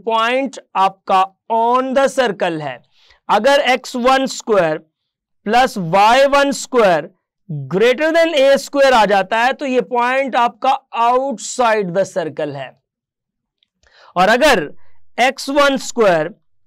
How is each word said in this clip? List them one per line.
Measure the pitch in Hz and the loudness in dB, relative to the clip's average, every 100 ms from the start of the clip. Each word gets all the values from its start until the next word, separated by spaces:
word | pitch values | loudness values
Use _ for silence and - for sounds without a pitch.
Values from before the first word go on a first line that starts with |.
पॉइंट | 226 226 226 254 269 - _ 190 | -2 -2 0 -2 -4 -10 _ -2
आपका | 190 190 - 190 190 _ - | -2 -2 -2 0 0 _ -6
on | 226 233 254 262 262 | -2 0 0 0 0
the | 269 | 0
circle | 269 240 185 180 156 | 0 -4 -2 -6 -6
है। | 147 120 _ _ _ _ - | -10 -14 _ _ _ _ -2
अगर | 208 254 285 247 | 0 2 2 2
एक्स | 254 - 254 | -2 -4 -2
वन | 247 262 262 | 0 0 -2
स्क्वायर | - - 202 160 156 _ _ _ _ _ _ 202 | -6 0 0 2 -2 _ _ _ _ _ _ -2
प्लस | 240 262 214 | 0 0 -2
वाई | 165 196 214 254 277 | -2 4 4 6 4
वन | 277 277 | 4 2
स्क्वायर | 247 - 247 202 160 147 _ _ _ - 147 131 | -2 -2 2 2 2 -2 _ _ _ -12 -12 -6
greater | 185 233 254 320 | 0 2 2 0
than | 330 330 | 2 2
ए | 302 269 277 | 2 2 2
स्क्वायर | - 277 269 | 0 0 2
आ | 240 196 | 4 2
जाता | 196 190 226 | 0 0 -2
है, | 247 | -2
तो | 262 285 | -2 -2
ये | 254 - | -4 -2
पॉइंट | 247 240 262 277 262 | -4 -2 -2 -2 -2
आपका | 240 - 269 269 _ 226 | -2 -2 -2 -2 _ -2
outside | 240 254 277 220 - - 233 220 185 175 | 0 0 -2 -8 -10 -2 0 0 -2 -2
the | 185 | -4
circle | 190 156 147 147 139 | -4 -8 -8 -10 -10
है। | 131 - _ _ _ _ _ _ _ _ _ _ _ _ - 175 | -16 -18 _ _ _ _ _ _ _ _ _ _ _ _ -8 0
और | 190 | 2
अगर | 240 302 214 147 - - - - - | 4 2 2 -2 -14 -18 -20 -14 -2
एक्स | 254 262 - | -2 -2 -4
वन | 285 277 269 | 2 2 0
स्क्वायर | - 240 208 165 156 - _ _ | -4 0 2 2 -2 -10 _ _